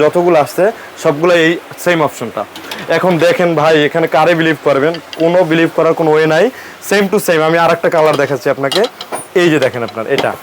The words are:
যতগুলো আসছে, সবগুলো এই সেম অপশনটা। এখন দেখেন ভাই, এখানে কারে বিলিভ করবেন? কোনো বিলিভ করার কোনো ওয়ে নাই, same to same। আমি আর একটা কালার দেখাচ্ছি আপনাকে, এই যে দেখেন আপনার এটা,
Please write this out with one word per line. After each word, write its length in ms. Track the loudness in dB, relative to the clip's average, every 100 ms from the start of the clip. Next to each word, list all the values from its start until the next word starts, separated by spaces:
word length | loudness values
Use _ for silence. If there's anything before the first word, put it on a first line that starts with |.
যতগুলো 340 | 2 2 2 2 0
আসছে, 180 | 0 -2 -2 -12 -6
সবগুলো 300 | -4 0 2 2 2
এই 60 | 0 -6 -6
সেম 160 | -2 0 -2
অপশনটা। 340 | -4 -10 -8 -10 -12 -16 -10 -4 -2
এখন 140 | 0 2 2
দেখেন 240 | 2 0 2
ভাই, 160 | 2 2 2
এখানে 200 | 0 0 2
কারে 180 | 2 2
বিলিভ 180 | 0 0 0
করবেন? 260 | 0 0 -4 -10 -2
কোনো 180 | 0 2 2
বিলিভ 200 | 2 0 0
করার 160 | 0 0
কোনো 100 | 2 2
ওয়ে 120 | 2
নাই, 120 | 2 0 -2 -18 -12 -2
same 180 | 0 0
to 60 | -2 0
same। 160 | 0 2
আমি 80 | 2
আর 80 | 2 2
একটা 140 | 0 2
কালার 200 | 2 2
দেখাচ্ছি 260 | 0 -2 -2 -2
আপনাকে, 260 | -2 -2 -2 -4 -14 -14 -4 0
এই 60 | 2
যে 40 | 2
দেখেন 180 | 0 -2 -8
আপনার 160 | -6 -4 -2
এটা, 160 | -2 -6